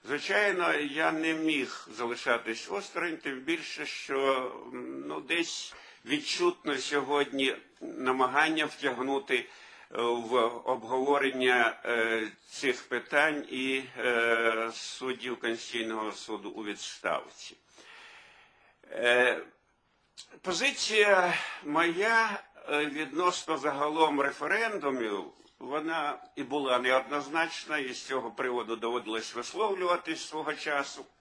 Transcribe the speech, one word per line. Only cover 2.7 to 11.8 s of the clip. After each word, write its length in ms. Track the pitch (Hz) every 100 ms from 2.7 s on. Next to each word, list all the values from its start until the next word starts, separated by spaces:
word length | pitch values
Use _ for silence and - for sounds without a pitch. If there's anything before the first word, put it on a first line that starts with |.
осторонь, 460 | 196 190 170 170 160
тим 240 | 143 131
більше, 460 | 131 165 151 - 147
що, 640 | - - 135 135 135 127 - 120
м, 320 | 123 127 135 143
ну, 140 | 151
десь 540 | 139 170 170 - - - - - -
відчутно 720 | 147 - - 175 175 151 139
сьогодні 800 | - 147 131 143 143 139 131 - - _
намагання 840 | - - 127 131 127 139 156 156 151
втягнути, 720 | - 139 123 131 139 - 123
е, 80 | - - - - - -
в 320 | 117 120 113 123 117 120
обговорення, 1160 | - 120 113 131 135 143 135 131 127 123 117 -